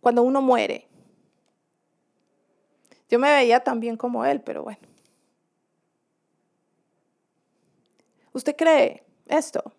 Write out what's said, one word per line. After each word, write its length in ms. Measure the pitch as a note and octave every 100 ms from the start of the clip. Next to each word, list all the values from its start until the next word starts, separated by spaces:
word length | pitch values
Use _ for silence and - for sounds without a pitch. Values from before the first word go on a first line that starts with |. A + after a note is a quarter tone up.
cuando 220 | B3 A#3+
uno 200 | B3 C4+
muere. 460 | C4 A#3+ - A2+ _ _ _ _ _ _ _ _ _ _ _ _ _ _ _ _ _ _ _ _ _ _ _
Yo 100 | A#3+
me 140 | C#4
veía 280 | C#4+ A#3+ A#3+
tan 200 | B3 A#3+
bien 160 | A#3 A3+
como 280 | B3 A#3+
él, 160 | B3 C#4
pero 220 | - -
bueno. 160 | - G#3 _ _ _ _ _ _ _ _ _ _ _ _ _ _ _ _ _ _ _ _ _ _ _ _ _ _ _ _ _ _ _ _ _ _ _
¿Usted 220 | C4+ - D4
cree 480 | D#4+ D#4 - - _ _ _
esto? 460 | D4+ - - -